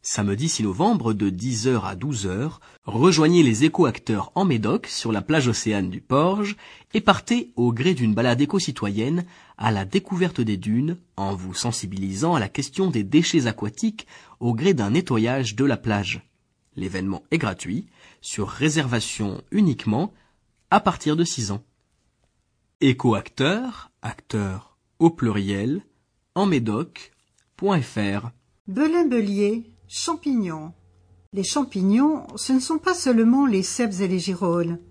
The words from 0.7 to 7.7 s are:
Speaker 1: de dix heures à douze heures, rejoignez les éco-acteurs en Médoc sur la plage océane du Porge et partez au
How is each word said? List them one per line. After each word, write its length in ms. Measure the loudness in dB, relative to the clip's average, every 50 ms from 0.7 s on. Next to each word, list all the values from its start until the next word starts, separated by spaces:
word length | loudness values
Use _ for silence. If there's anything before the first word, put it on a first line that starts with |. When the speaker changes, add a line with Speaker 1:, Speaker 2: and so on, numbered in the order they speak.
| 0 2 2 2 2 2 2 0 0
Speaker 1:
de 180 | 2 0 -2
dix 360 | -2 -2 -4 -4 -4 -2 0
heures 180 | 0 0 0 -2
à 100 | -4 -8
douze 320 | -6 -6 -4 -4 -4 -4
heures, 340 | -4 -4 -2 -4 -6 -6 -10 -20 -20 -20 _ _
rejoignez 560 | -6 0 4 4 4 6 6 4 6 6 6
les 240 | 6 6 6 4 2
éco-acteurs 680 | 2 4 4 2 2 2 -4 _ -2 -2 -2 -2 -4 _
en 100 | 0 0
Médoc 400 | 2 2 2 2 0 0 -2 -2
sur 260 | -6 -10 -6 -2 -2
la 120 | -2 -2 0
plage 240 | 0 2 2 2
océane 420 | 2 0 0 0 0 0 0 -2 -2
du 120 | -6 -10
Porge 540 | -4 _ 2 2 4 2 2 0 -2 -4 -6 -10 -14 -20 -20 -20 -20 _ -4
et 80 | 2
partez 500 | 4 4 2 2 2 -2 -2 -2 -2 -6 _
au 180 | 0 0 0